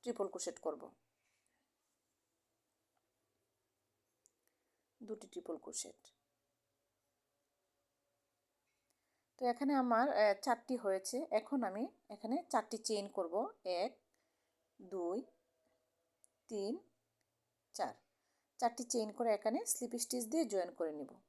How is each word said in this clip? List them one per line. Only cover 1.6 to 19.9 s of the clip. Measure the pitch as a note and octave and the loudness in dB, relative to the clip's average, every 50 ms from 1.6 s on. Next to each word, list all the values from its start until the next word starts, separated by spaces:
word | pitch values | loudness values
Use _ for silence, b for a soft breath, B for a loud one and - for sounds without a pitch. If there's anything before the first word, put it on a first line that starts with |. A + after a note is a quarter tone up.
| _ _ _ _ _ _ _ _ _ _ _ _ _ _ _ _ _ _ _ _ _ _ _ _ _ _ _ _ _ _ _ _ _ _ _ _ _ _ _ _ _ _ _ _ _ _ _ _ _ _ _ _ _ - _ _ _ _ _ _ _ _ _ _ _ _ _ _ | _ _ _ _ _ _ _ _ _ _ _ _ _ _ _ _ _ _ _ _ _ _ _ _ _ _ _ _ _ _ _ _ _ _ _ _ _ _ _ _ _ _ _ _ _ _ _ _ _ _ _ _ _ -20 _ _ _ _ _ _ _ _ _ _ _ _ _ _
দুটি | A#3 G#3 A3 G#3+ - F#3+ | -10 -10 -10 -10 -10 -10
ট্রিপল | - F3 E3+ - E3+ D3+ | -10 -10 -6 -6 -8 -8
ক্রোশেট। | - - - - - - - _ _ - _ _ _ _ _ _ _ _ _ _ _ _ _ _ _ _ _ _ _ _ _ _ _ _ _ _ _ _ _ _ _ _ _ _ _ _ _ _ _ _ _ _ _ _ _ _ _ _ _ _ _ _ _ _ _ _ _ _ _ _ _ _ _ _ _ | -8 -10 -8 -8 -8 -8 -12 _ _ -20 _ _ _ _ _ _ _ _ _ _ _ _ _ _ _ _ _ _ _ _ _ _ _ _ _ _ _ _ _ _ _ _ _ _ _ _ _ _ _ _ _ _ _ _ _ _ _ _ _ _ _ _ _ _ _ _ _ _ _ _ _ _ _ _ _
তো | - B3+ B3 | 0 0 0
এখানে | A#3+ B3 C#4+ C4+ C#4+ | 2 2 2 4 4
আমার, | C4+ B3+ B3 A#3 A3 B3 D4 - - | 4 6 6 6 6 6 4 6 6
এ, | G#3+ G#3 G3 G3+ - | 6 6 6 4 4
চারটি | C#4+ A#3 - - - B3+ | 2 2 0 2 -4 -4
হয়েছে। | A#3+ - G3+ F#3+ F#3+ F#3+ - - B3 D#4+ - | 0 2 2 0 2 0 -2 -4 -4 -2 2
এখন | - G#3+ G#3+ - C#4+ C4+ A#3 | 0 0 0 2 0 0 0
আমি | F#3+ F#3 G#3 B3 F4 - _ _ _ G#3 | 0 -2 -4 -6 -6 -8 _ _ _ -16
এখানে | - - A3 B3 E4 E4+ - | -10 -4 -2 -2 -2 -2 0
চারটি | - C4 B3 - A#3 A3 A3 - | 0 0 0 0 -8 -6 -4 -2
চেইন | A3 G3+ G3+ G3+ - | -2 -2 -2 -4 -4
করব, | - F3+ E3 E3 G3+ B3 G4+ A4 _ _ F#3 F3+ F3 | -4 -4 -2 0 -2 -2 -2 -6 _ _ -4 -2 0
এক, | F#3+ B3 - _ _ _ _ _ _ _ _ _ _ _ _ _ _ _ _ _ | -2 -2 -4 _ _ _ _ _ _ _ _ _ _ _ _ _ _ _ _ _
দুই, | G3 F#3 F#3+ F#3+ F3 E3+ F#3 A#3 - - _ _ _ _ _ _ _ _ _ _ _ _ _ _ _ _ _ _ - _ _ _ _ - | -14 -8 -6 -4 -2 -2 -2 -4 -6 -8 _ _ _ _ _ _ _ _ _ _ _ _ _ _ _ _ _ _ -20 _ _ _ _ -8
তিন, | A3+ G#3 G3 G3+ B3+ F#4 - _ _ _ _ _ _ _ _ _ _ _ _ _ _ _ _ _ - | -4 -4 -2 -2 -4 -6 -8 _ _ _ _ _ _ _ _ _ _ _ _ _ _ _ _ _ -4
চার। | - - B2 - - _ _ _ _ _ _ _ _ _ _ _ _ | -4 -4 -4 -4 -12 _ _ _ _ _ _ _ _ _ _ _ _
চারটি | A#3+ A#3 A#3 - B3 A#3+ | 0 0 0 0 -2 0
চেইন | C#4 A#3+ A3 G#3+ | 2 0 0 -2
করে | G#3 - A#3+ A#3 G#3+ G3 | -2 0 2 2 2 4
এখানে | - A3 A3+ D#4+ A#4 | 2 0 0 0 0
স্লিপ | - - - B3 A#3 | -2 -2 -2 -2 -4